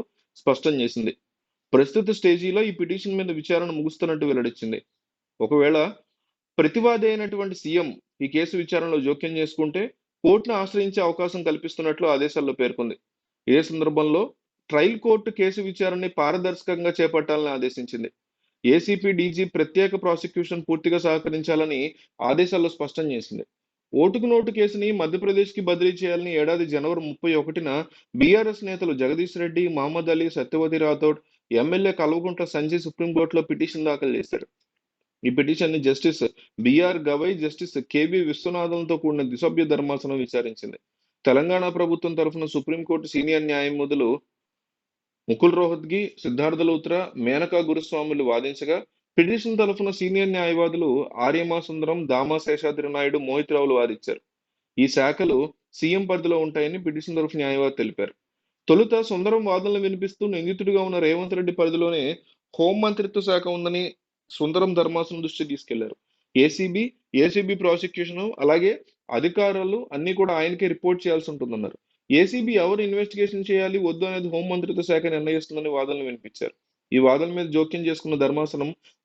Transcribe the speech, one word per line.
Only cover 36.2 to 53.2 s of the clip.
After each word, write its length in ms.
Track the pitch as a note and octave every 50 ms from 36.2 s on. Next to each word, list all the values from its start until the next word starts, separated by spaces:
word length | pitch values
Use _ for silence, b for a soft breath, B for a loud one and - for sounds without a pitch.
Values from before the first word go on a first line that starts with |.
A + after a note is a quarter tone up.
| B2 A2+ b b b b b -
బీఆర్ 380 | A2+ B2 C3+ D#3 F3 F3+ F#3 E3+
గవై, 360 | D3+ D3 C#3+ D3 D#3+ F3+ G3
జస్టిస్ 440 | E3+ D3+ D3+ D3+ - F3+ F3 - C#3+ B2 -
కేబీ 280 | - D3 D3+ D#3+ F3 F#3
విశ్వనాథన్తో 760 | F3 D3+ D3 - - F3 F3 F3 E3+ E3+ E3+ E3+ E3+ D#3 E3 D3+
కూడిన 240 | D#3 D#3 D3+ D3
ద్విసభ్య 420 | C#3 B2+ B2 A#2+ E3 E3 E3 E3 E3
ధర్మాసనం 520 | D3+ D3+ C#3 C#3+ C#3+ C#3+ C3+ C3+ C#3 C#3 C3+
విచారించింది. 600 | B2+ A#2+ - B2 A#2 A#2 A2+ - - A2+ A2 - _ _ _ _ _ _ _ _ _
తెలంగాణ 440 | C#3 B2 C3+ D3+ F3 F#3 F#3 F3+ F3+
ప్రభుత్వం 440 | E3+ F3 F3 E3 E3+ E3 F3 E3+ E3
తరఫున 300 | D#3+ D#3+ D#3 D3+ E3 D#3
సుప్రీంకోర్టు 640 | D3+ - D3 C3+ - D#3+ E3 E3+ D#3+ E3 D#3+ D#3+ D3+
సీనియర్ 360 | - C#3+ C#3+ D#3 D#3+ D#3 D#3
న్యాయమూర్తులు 640 | D3+ D3 C#3+ C#3+ C#3+ D3 C#3+ C#3+ C#3 D3 C#3+ C3 A2+ B2+ D3+ - _ _ _ _ _ _ _ _ _ _ _ _ _ _ _ _ _ _ _ _ -
ముకుల్ 280 | A2+ A2+ E3+ F3 E3
రోహత్గి, 560 | E3+ F3+ E3+ E3+ D#3+ D#3 D#3 E3+ G3+ G#3 F#3+ - -
సిద్ధార్థ 420 | - C3+ B2 B2 D3 D#3 E3 D#3+
లూత్రా, 380 | E3 E3 E3 D#3 D#3 - E3+ F3+ F#3 - - -
మేనకా 420 | A#2 A#2+ C3 D3 E3+ E3+ F#3 F3
గురుస్వాములు 640 | E3+ D#3 D#3+ D#3+ D#3 - - D#3 D3+ D#3 D3+ C#3+ C3+
వాదించగా, 540 | A#2+ A#2 A#2+ B2+ C#3 C#3+ - D3 C#3+ D#3+ F#3+ - - _ _ _ _ _ -
పిటిషన్ 400 | E3+ F3 A3+ A3+ A3 A#3 A3+ G#3
తరఫున 320 | G#3+ G3+ G3 G3+ G3+ G3
సీనియర్ 400 | F#3+ G3 F#3 F#3 F#3+ G3 G3 G3
న్యాయవాదులు 600 | F#3+ F#3 F3 E3+ E3+ E3 E3+ E3 E3 E3+ E3+ D3+ B2 C#3 C#3+ - - A#2
ఆర్యమా 420 | A#2+ C3 D3 D#3+ E3+ E3+ E3 E3+
సుందరం, 480 | E3 - D#3+ D#3+ D#3 D3+ E3 F3 E3+ C3+
దామా 280 | B2+ B2+ C#3 D3+ D#3 D#3+
శేషాద్రి 520 | D#3 - D3+ D3 D#3 D3+ D3 D3 D3 C#3+
నాయుడు, 280 | C#3+ C#3+ C#3+ C#3+ C#3+
మోహిత్ 340 | D3+